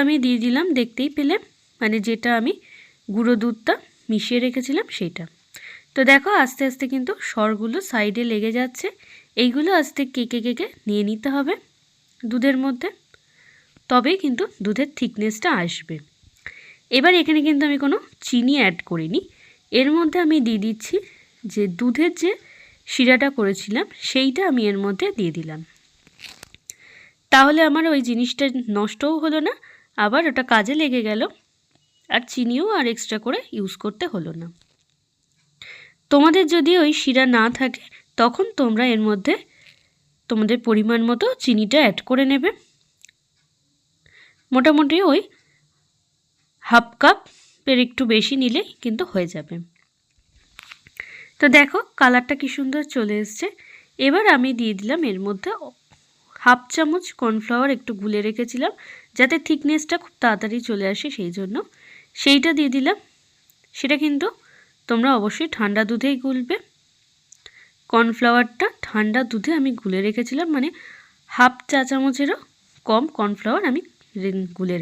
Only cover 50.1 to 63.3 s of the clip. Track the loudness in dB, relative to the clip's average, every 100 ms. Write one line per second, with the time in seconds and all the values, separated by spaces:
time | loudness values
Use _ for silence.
50.1 | _ _ _ _ _ -20 -20 _ -20 -20
51.1 | -18 -16 0 6 6 6 0 -6 2 4
52.1 | 4 0 -6 -6 -6 -4 -4 -4 -4 -2
53.1 | -4 -6 -8 -10 -10 -20 -20 _ -2 2
54.1 | 4 4 4 2 -2 -4 -4 -4 -2 -2
55.1 | -4 -6 -6 -8 -10 -12 _ _ _ _
56.1 | _ _ 0 4 4 2 -2 -2 -2 -6
57.1 | -6 -4 -2 -2 -2 0 -2 -6 -8 -4
58.1 | -4 -4 -4 -6 -4 -6 -6 -20 -20 _
59.1 | -2 0 0 -2 -2 0 -2 -2 -6 -8
60.1 | -2 -2 0 -4 -6 -6 -4 -4 -4 -8
61.1 | -8 -8 -8 -8 -8 -10 _ -20 -20 _
62.1 | -2 4 4 4 2 0 0 0 -2 _
63.1 | _ _